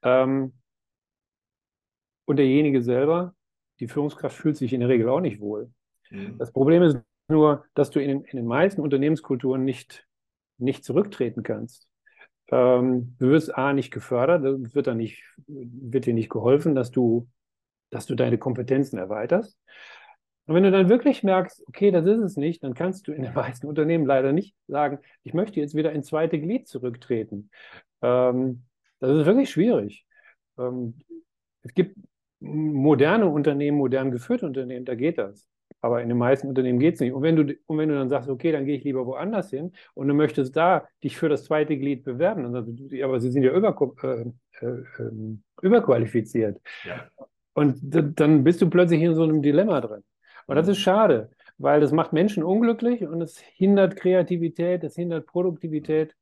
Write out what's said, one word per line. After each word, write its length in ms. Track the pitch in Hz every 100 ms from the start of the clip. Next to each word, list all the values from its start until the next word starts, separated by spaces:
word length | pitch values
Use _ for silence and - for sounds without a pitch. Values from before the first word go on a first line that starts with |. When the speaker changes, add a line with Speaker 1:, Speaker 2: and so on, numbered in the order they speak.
Speaker 1:
Ähm, 500 | 123 127 131 135 131 _ _ _ _ _ _ _ _ _ _ _ _ _ _ _ _ _ -
und 120 | 143
derjenige 440 | 135 135 151 135
selber, 520 | 120 123 143 170 180 _ _ _ _ _
die 80 | 120
Führungskraft, 480 | - 147 - 147 -
fühlt 220 | 156 147
sich 160 | 127
in 80 | 127
der 80 | 123
Regel 200 | 127 113
auch 120 | 139
nicht 180 | 180 101
wohl. 320 | 104 104 120 _ _ _ _
Speaker 2:
Mhm. 280 | 98 101 117
Speaker 1:
Das 140 | -
Problem 320 | - 135 170
ist 140 | 175 131 _ _ _
nur, 380 | 156 151 143 _
dass 160 | - 139
du 120 | 151
in 60 | 139
den, 140 | 139 -
in 120 | 131
den 100 | 117
meisten 340 | 123 190 196
Unternehmenskulturen 840 | 147 135 143 160 - 131 131 131
nicht, 440 | 131 123 - - _ _ _ _ _ _
nicht 260 | 123 131
zurücktreten 600 | - 156 208 - 120 113
kannst. 440 | 110 107 117 - _ _ _ _ _ _ _
Ähm, 680 | 127 127 123 127 127 123 -
du 100 | 127
wirst 260 | 156 156 -
A, 160 | 135
nicht 180 | 139 127
gefördert, 520 | - - 123 135 170
das 300 | 135 135 120
wird 140 | 143 139
dann 100 | 117
nicht, 260 | 113 - - _ -
wird 580 | 143 120 120 131 131 120
dir 80 |
nicht 160 | 117 110
geholfen, 460 | 117 113 143 160 135
dass 160 | 123
du, 360 | 131 123 117 120 _ _ _ _ _ _
dass 160 | 120 -
du 100 | 123
deine 220 | 123 117
Kompetenzen 600 | 135 120 123 135 139 107
erweiterst. 600 | 92 107 113 180 226 _ _ - - - - _ _ _ -
Und 100 | 160
wenn 80 |
du 80 | 196
dann 160 | 190 185
wirklich 360 | 240 285 254
merkst, 380 | 196 185 185 - -
okay, 240 | - 202
das 140 | 185 165
ist 140 | 220
es 180 | 202 170
nicht, 260 | 147 165
dann 100 | 139
kannst 340 | 120 175 185 -
du 40 |
in 120 | 151
den 100 | 127
meisten 340 | - 123 127 143
Unternehmen 380 | 151 151 165 139
leider 260 | 135 135
nicht 240 | 151 196 _ _
sagen, 320 | 143 147 143 _ _
ich 100 | -
möchte 260 | 156 214 202
jetzt 160 | 147 151
wieder 160 | 156
ins 160 | 151 -
zweite 320 | 156 165 160
Glied 300 | 156 247 -
zurücktreten. 800 | 131 123 120 - 120 107 101 104 _ - - _ _
Ähm, 640 | 120 127 127 123 131 123 - _ _ _
das 100 | 131 151
ist 80 | 156
wirklich 240 | 233 277
schwierig. 560 | - 208 180 104 - _ _ _ _ _ -
Ähm, 440 | 127 127 120 127 _ 330 _ _ _ _
es 100 | -
gibt 240 | - - - - _ _ _
moderne 880 | - 151 156 147 139 143 143 214 196
Unternehmen, 500 | 151 147 143 147 147
modern 340 | 131 131 135
geführte 340 | 123 120 247 190
Unternehmen, 400 | 135 127 127 127
da 100 | 120
geht 220 | 143 170
das. 320 | 101 101 _ _ _ -
Aber 200 | 120 120
in 80 | 117
den 80 | 120
meisten 300 | 120 135 139
Unternehmen 320 | 131 127 123
geht's 200 | 151 165
nicht. 120 | 123
Und 80 | 131
wenn 120 | 151 165
du, 200 | 143 143 _
und 120 | 156
wenn 120 | 156
du 60 | 143
dann 140 | 131
sagst, 200 | 139 123
okay, 220 | 127 165
dann 140 | 151 135
gehe 120 | 143
ich 60 |
lieber 220 | 143 131 123
woanders 440 | 131 175 220 185
hin 240 | 131 170 - _
und 140 | - 139
du 60 |
möchtest 420 | 143 151 151 127 143
da 320 | 170 175 - _
dich 140 | 147 -
für 120 | 160
das 140 | 147
zweite 340 | - 156 151 147
Glied 260 | 139 135
bewerben, 400 | 135 123 175 214
dann 100 | 123
sagst 160 | 123 113 117
du, 160 | 139 135
ja, 100 | 135
aber 140 | 131
sie 120 | 123
sind 120 | 127
ja 80 | 127
überko-, 440 | 160 214 - 135 -
äh, 240 | 131 120 120 120 _ - 117
äh, 180 | 123 120 -
ähm, 440 | 117 110 110 110 _ -
überqualifiziert. 1000 | 185 233 220 120 113 117 110 120 110 98 - - -
Speaker 2:
Ja. 220 | 113 - _ - _ _
Speaker 1:
Und 240 | - 147 123
d-, 300 | 139 160 147 -
dann 280 | 151 156
bist 180 | 135 175
du 80 | 180
plötzlich 320 | 175 180 165
in 120 | 170
so 100 | 160
einem 180 | 160 156
Dilemma 400 | 143 143 214 156
drin. 220 | 113 104 _ _ _ - -
Und 80 | 143
das 100 | 170
Speaker 2:
Mhm. 40 |
Speaker 1:
ist 80 | 190
schade, 520 | - 196 220 123 110 _ _ _
weil 240 | 139 147
das 100 | 147
macht 220 | 151 165
Menschen 300 | 160 202 208
unglücklich 600 | 160 202 233 226 233 240
und 180 | 170 165
es 160 | 165 -
hindert 580 | - _ 190 202 185 196
Kreativität, 880 | 185 185 170 180 165 160 175 180
es 120 | 160 -
hindert 320 | 175 165 151
Produktivität. 880 | 175 185 151 165 151 151 156 156 _